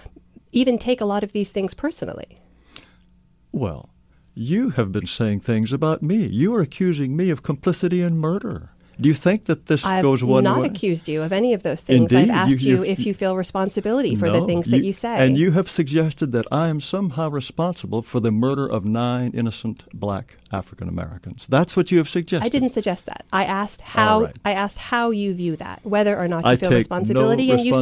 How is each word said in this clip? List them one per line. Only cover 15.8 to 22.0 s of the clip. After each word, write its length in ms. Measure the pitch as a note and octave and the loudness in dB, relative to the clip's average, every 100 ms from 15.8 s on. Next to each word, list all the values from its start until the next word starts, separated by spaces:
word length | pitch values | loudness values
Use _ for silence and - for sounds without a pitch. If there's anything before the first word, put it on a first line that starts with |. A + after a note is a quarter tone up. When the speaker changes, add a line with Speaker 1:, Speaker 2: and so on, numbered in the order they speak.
| D3 D3+ D#3+ - D3 | 0 0 0 -2 -2
Speaker 2:
that 120 | A#2 A2+ | -2 -2
I 160 | C#3 E3 | 0 0
am 120 | D#3 | -2
somehow 520 | - F#3+ G3 C3+ D#3+ | -4 -4 -4 -4 -4
responsible 720 | D3 C3 - E3+ F3 F#2+ G#2+ | -4 -6 -4 -4 -4 -6 -6
for 160 | A2+ B2 | -2 -2
the 120 | A2+ | 0
murder 360 | G#2+ B2+ C#3 C3+ | 2 0 0 -2
of 180 | A2+ G2 | -2 -2
nine 460 | A2+ A#2+ B2 B2 | 0 0 -2 -2
innocent 520 | A#2 A#2 - A2+ - - - | -2 -4 -4 -8 -10 -14 -8
black 420 | G#2 G2 - - - | -4 -4 -8 -18 -10
African 360 | G2 - - F2 | -8 -8 -10 -8
Americans. 600 | F2 E2+ F2 - F2+ - | -6 -8 -12 -14 -14 -2
That's 260 | C3 F3 - | 0 0 0
what 160 | F3 | 2
you 60 | |
have 100 | F3 | 2